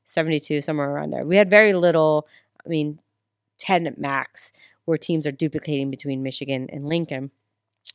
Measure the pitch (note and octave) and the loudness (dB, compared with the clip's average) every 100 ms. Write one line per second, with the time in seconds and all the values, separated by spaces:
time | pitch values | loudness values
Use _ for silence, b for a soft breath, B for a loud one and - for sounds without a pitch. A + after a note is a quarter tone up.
0 | - - D#3+ D#3 - D3+ C#3+ D3+ C#3 C#3+ | -8 -4 0 -2 0 -4 -2 -2 -2 -4
1 | D3+ C3+ C3+ F#3 G3+ G#3 G#3+ F#3 F3 E3 | -4 -6 2 4 6 8 6 6 4 6
2 | D#3 D3+ D3+ b b _ - D#3+ D3+ D3+ | 4 4 0 b b _ -6 -2 -2 -6
3 | _ _ _ _ _ _ - F#3 E3+ - | _ _ _ _ _ _ 0 0 0 -6
4 | C#3+ C#3 C3 - - b b b - D#3+ | -4 -4 -6 -12 -16 b b b -4 -4
5 | - D#3+ D3+ C#3 D#3 D3+ - D3 C#3 C3+ | 0 -2 -2 -2 -4 -4 -4 -4 -4 -6
6 | C#3+ C3+ C3+ - C3+ C3+ C3 D3+ C#3+ E3+ | -6 -6 -6 -8 -6 -6 -6 -10 -4 -2
7 | D#3+ C3+ C#3 _ _ _ _ _ - | -2 -6 -8 _ _ _ _ _ -20